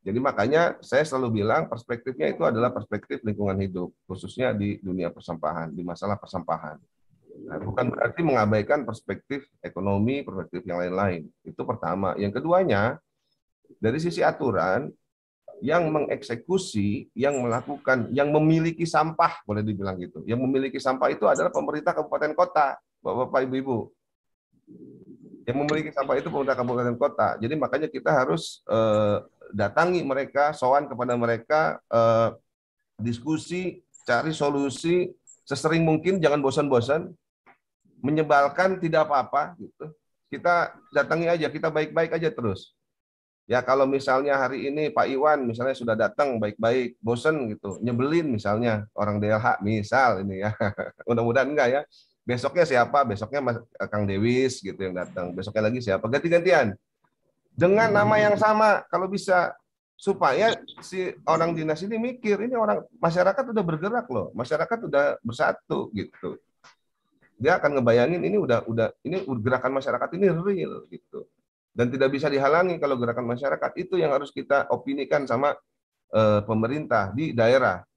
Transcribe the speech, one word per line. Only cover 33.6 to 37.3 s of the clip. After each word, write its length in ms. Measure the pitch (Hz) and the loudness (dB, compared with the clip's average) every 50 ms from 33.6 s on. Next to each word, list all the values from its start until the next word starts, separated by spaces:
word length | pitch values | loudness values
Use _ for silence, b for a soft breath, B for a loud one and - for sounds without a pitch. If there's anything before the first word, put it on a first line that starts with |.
| 185 180 180 - _ _ _ - _ | -6 -6 -8 -10 _ _ _ -14 _
cari 300 | - 120 117 127 160 156 | 0 0 0 0 -2 -2
solusi, 720 | 156 151 143 143 139 139 139 127 - - 165 175 180 175 180 - _ _ _ - _ _ - | 0 -2 0 0 0 -2 -4 -4 -4 -2 0 0 0 0 -2 -8 _ _ _ -20 _ _ -8
sesering 380 | - - - 156 165 165 165 | -6 -2 0 2 2 4 4
mungkin, 340 | 160 156 156 156 175 190 190 | 4 2 2 2 0 0 2
jangan 240 | 160 147 143 147 139 | 2 2 2 4 0
bosan-bosan. 680 | 135 135 151 147 143 135 120 113 123 143 160 180 180 - _ _ _ | 0 0 0 0 2 2 2 2 2 -2 -2 -2 -8 -16 _ _ _